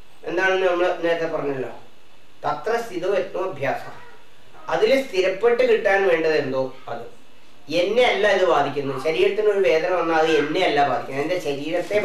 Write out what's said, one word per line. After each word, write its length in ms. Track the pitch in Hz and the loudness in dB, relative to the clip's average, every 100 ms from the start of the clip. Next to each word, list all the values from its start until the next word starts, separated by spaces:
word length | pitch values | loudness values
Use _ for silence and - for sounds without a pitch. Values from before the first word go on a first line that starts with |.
| - - - | -16 -12 -6
എന്താണെന്ന് 360 | 170 190 190 185 | -2 0 2 2
നമ്മൾ 160 | 175 180 - | 2 0 0
നേരത്തെ 240 | 170 165 160 | 0 0 -2
പറഞ്ഞല്ലോ, 380 | 156 143 135 123 - - - - - - - - | -2 -4 -4 -6 -10 -14 -14 -14 -14 -14 -8 -4
തത്ര 260 | - 214 233 | -4 -2 -2
സ്ഥിതോ 260 | 233 180 185 196 | -4 -4 -2 0
യത്നോ 240 | - 175 185 | -2 -4 -6
അഭ്യാസം. 440 | 135 135 - - - - - - - - - - | -4 -4 -4 -8 -12 -14 -14 -14 -14 -14 -12 -4
അതിൽ 180 | 165 226 269 262 | 0 4 4 2
സ്ഥിരപ്പെട്ട് 580 | 185 180 - 233 240 254 | 0 0 2 2 4 4
കിട്ടാൻ 300 | 214 196 196 190 | 4 4 4 4
വേണ്ടത് 240 | 165 160 151 | 4 4 2
എന്തോ 180 | 131 131 131 - - | 0 -2 -4 -6 -10
അത്. 120 | 117 120 - - - - - - 165 | -10 -10 -14 -14 -14 -14 -14 -2 0
എന്നെ 220 | 185 233 240 | 2 4 4
അല്ല 140 | 190 208 190 | 4 2 4
ഇത് 80 | 180 | 4
ബാധിക്കുന്നത്, 460 | 147 139 139 135 131 156 | 4 2 -2 -4 -2 -2
ശരീരത്തിന് 400 | 165 202 202 190 | 2 2 4 2
ഒരു 80 | 196 180 | 4 4
വേദന 220 | 160 175 180 | 4 2 0
വന്നാൽ 200 | 165 160 | 2 2
അത് 100 | 160 156 | 4 2
എന്നെ 220 | 143 175 180 | 2 0 2
അല്ല 100 | 147 143 | 2 2
ബാധിക്കുന്നത്, 320 | 120 123 135 156 | 0 -4 -4 -2
എൻ്റെ 140 | 180 143 | -2 -2
ശരീരത്തെ 520 | 139 151 175 170 208 | -4 -2 -4 0 0